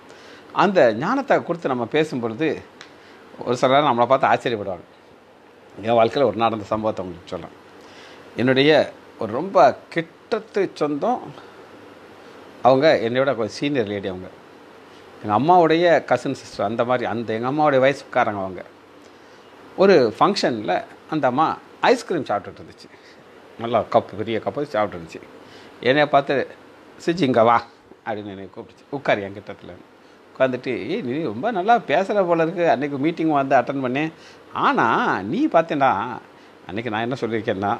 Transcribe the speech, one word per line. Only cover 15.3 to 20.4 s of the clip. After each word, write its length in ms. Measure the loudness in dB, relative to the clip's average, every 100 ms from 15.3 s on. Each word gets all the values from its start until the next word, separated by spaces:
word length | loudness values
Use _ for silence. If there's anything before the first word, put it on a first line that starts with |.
| 0
அம்மாவுடைய 640 | 4 4 4 4 4 2 2
cousin 280 | -2 -2
sister, 340 | -8 -10 -6 -4
அந்த 180 | -2 0
மாதிரி, 200 | -2 -2
அந்த 280 | -6 -6
எங்க 160 | -4 -4
அம்மாவுடைய 280 | 0 2 4
வயசுக்காரங்க 580 | 2 0 -4 -2 0 -2
அவங்க. 260 | -6 -10 -16 -20 -20 -20 -20 -20 -20 -20 -20 -20 -10 0
ஒரு 360 | 4 6 4 2
ஃபங்க்ஷன்ல 640 | 0 2